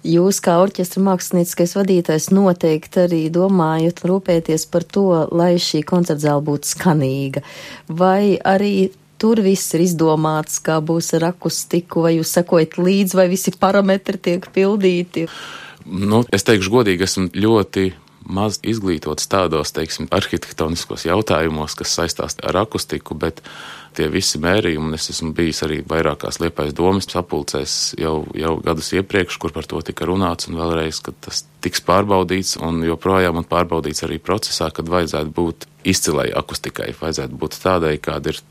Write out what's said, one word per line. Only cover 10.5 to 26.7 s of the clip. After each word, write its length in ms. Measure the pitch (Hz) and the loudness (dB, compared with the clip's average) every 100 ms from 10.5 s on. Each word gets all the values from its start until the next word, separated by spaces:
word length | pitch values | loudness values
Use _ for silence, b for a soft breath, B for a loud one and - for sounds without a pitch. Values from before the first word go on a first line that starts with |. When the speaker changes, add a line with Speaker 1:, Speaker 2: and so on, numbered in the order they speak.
| - | -4
Speaker 1:
kā 160 | - 160 | 0 0
būs 340 | 156 165 170 165 | 0 -2 0 0
ar 140 | 165 | 0
akustiku, 760 | 175 170 - - 180 175 - 165 | -2 -4 -4 -2 -2 -2 0 2
vai 80 | 165 | 2
jūs 180 | 160 - | 2 0
sekojat 400 | 175 170 160 - | 4 2 2 2
līdzi, 400 | 180 196 196 185 | 2 4 2 4
vai 80 | 180 | 4
visi 260 | 190 - - | 4 -2 0
parametri 600 | 190 202 196 190 - 196 | 2 4 4 2 0 -4
tiek 240 | - 175 180 | -2 -2 -2
pildīti? 720 | - 196 214 190 175 175 - 160 B B B B B | 2 2 4 2 2 -2 -6 -6 B B B B B
Speaker 2:
Nu, 380 | - 92 101 110 123 | -10 -2 2 2 2
es 160 | 98 - | 0 4
teikšu 260 | 110 95 | 2 4
godīgi, 340 | 120 107 87 95 | 2 4 2 0
esmu 240 | - 92 | 0 -2
ļoti 560 | 95 107 113 95 98 95 - - _ - | 0 4 4 2 0 -2 -2 -20 _ -8
maz 300 | 95 107 98 | -2 -2 -2
izglītots 680 | - 113 98 82 76 76 - | -4 -2 -2 -2 -4 -6 -2
tādos, 420 | 98 90 78 76 | 0 2 0 -2
teiksim, 360 | - 80 - - | -4 -6 -6 -2
arhitektoniskos 920 | 92 - - - - 80 82 - - 80 | -2 0 -4 -6 -6 -4 -4 -6 -6 -2
jautājumos, 680 | 90 110 80 80 78 76 - | 0 2 0 0 -2 -6 -6
kas 160 | - - | -6 -2
saistās 400 | 82 - 76 - | -2 -4 -6 -6
ar 140 | - 85 | -2 -2
akustiku, 560 | 110 - - 78 - 78 | 0 -4 -6 -8 -8 -4
bet 240 | 82 - B B B B B - | -4 -6 B B B B B -4
tie 120 | 80 | -2
visi 260 | 80 95 76 | 0 -2 -2
mērījumi, 520 | 82 101 95 76 78 | 0 2 2 -2 -2
un 80 | 78 | -4
es 100 | - | -6
esmu 220 | - 80 | -6 -6
bijis 280 | 78 82 78 | -2 -2 0
arī 140 | 78 76 - | -4 -4 -2
vairākās 500 | 80 80 71 - - | 0 0 -2 -6 -4
Liepājas 340 | 82 - 73 | -4 -2 -6